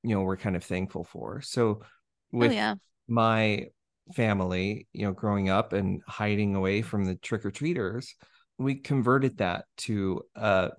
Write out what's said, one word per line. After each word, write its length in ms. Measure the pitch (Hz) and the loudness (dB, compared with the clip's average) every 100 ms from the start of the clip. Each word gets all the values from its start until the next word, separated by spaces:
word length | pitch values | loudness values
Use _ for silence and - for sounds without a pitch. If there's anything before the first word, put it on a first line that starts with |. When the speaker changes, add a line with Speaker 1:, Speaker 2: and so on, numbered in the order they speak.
Speaker 1:
you 120 | 117 | 0
know, 60 | 101 | 0
we're 160 | 95 92 | 0 -2
kind 180 | 107 | -2
of 80 | 95 | -2
thankful 400 | - 92 92 80 | -2 -4 -4 -6
for. 380 | 85 - 53 104 | -10 -12 -10 -10
So 400 | - - 113 107 - _ _ _ _ | -6 0 2 0 -8 _ _ _ _
Speaker 2:
Oh, 40 | 120 | 2
Speaker 1:
with 140 | 117 | 4
Speaker 2:
yeah. 240 | 117 107 202 _ _ - | 4 0 -2 _ _ -2
Speaker 1:
my 580 | 117 113 110 107 104 - _ _ _ - | 2 4 4 2 0 -4 _ _ _ -10
family, 720 | 180 113 101 92 90 95 110 - | 0 2 2 2 0 -2 -4 -10
you 120 | - | -4
know, 60 | 104 | -4
growing 380 | 95 107 101 95 | -2 0 2 2
up 240 | 95 113 | 2 2
and 280 | 101 95 95 - | 0 0 -4 -8
hiding 480 | - 107 104 101 | -4 0 0 0
away 260 | 98 95 104 | 2 2 0
from 200 | 113 104 | -2 -2
the 120 | 95 | -2
trick-or-treaters, 1000 | 90 - 107 101 - 151 165 95 117 - - _ _ _ - | -4 -4 -4 -4 -4 -4 -2 -2 -4 -10 -18 _ _ _ -4
we 180 | 131 | -4
converted 600 | 135 - 139 120 135 135 - | -4 -2 2 4 4 4 0
that 260 | 95 95 - - | -2 -2 -8 -12
to 440 | - 107 95 90 - | -4 -2 -2 -4 -8
a 360 | - 107 95 90 | -4 2 2 2